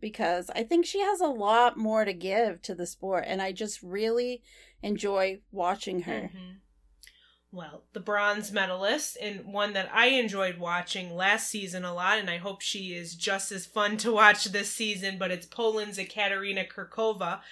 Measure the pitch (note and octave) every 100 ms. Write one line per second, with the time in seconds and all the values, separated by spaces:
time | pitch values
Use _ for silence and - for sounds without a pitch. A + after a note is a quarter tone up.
0 | G#3+ G#3+ E3+ F3 F3+ - A3+ E4+ F4 G4
1 | G4 F#4+ E4 A#3+ G3+ A3+ A#3+ - A3 A3
2 | G#3 F3 F#3 G3+ A3+ F3 - F3 F3 -
3 | F#3+ F3+ - F#3+ F#3+ F#3 G#3+ - F3+ G3
4 | A3 A#3 B3 A#3+ _ - - - G3+ G3
5 | G3+ G3 F#3+ F#3+ _ G3 F3 G3+ - F#3
6 | E3+ - F3+ F#3 F#3 F#3+ _ _ _ _
7 | - _ _ _ _ F3+ D#3 - - G#3
8 | F#3 G#3 G#3 G#3 G#3 G#3 F#3+ F#3 G3 D4
9 | - - G#3 G3 G3 G3+ G#3 G3 F#3 A3
10 | A#3+ C4+ A3 G3 F#3+ F3 E3+ F3+ E3+ G3
11 | F3+ E3+ F#3+ A3 - G#3+ F#3+ F3+ F3+ F3
12 | F#3 G#3+ F#3+ E3+ G3 F#3+ - G3+ F#3+ F3
13 | E3+ E3+ G#3 G3 - F#3+ - A3 G#3 G#3+
14 | A3+ G#3+ G#3 - G#3+ G3+ G#3 - G#3+ G3
15 | G3 F#3+ F#3 F3+ - - A3+ A3 G#3 G3
16 | F#3 G#3+ G3+ G3 G3 G3 F3+ - F3+ -
17 | A3 G3+ F3 F#3+ -